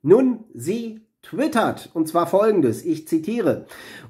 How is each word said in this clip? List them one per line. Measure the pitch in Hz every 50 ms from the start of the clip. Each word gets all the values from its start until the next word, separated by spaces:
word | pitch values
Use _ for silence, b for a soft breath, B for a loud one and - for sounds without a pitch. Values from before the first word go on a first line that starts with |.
Nun, | - 139 185 247 269 254 240 214 - _ -
sie | 120 120 156 208 240 233 226 220 - _ _ _ _
twittert, | _ - - 175 277 320 311 233 202 143 110 - - - _
und | 170 160 156
zwar | - 170 170 170
Folgendes, | - 190 214 220 214 190 147 120 110 - -
ich | 175 160 151 - -
zitiere: | 170 160 156 - 226 233 208 156 110 - - B B B B B B B B B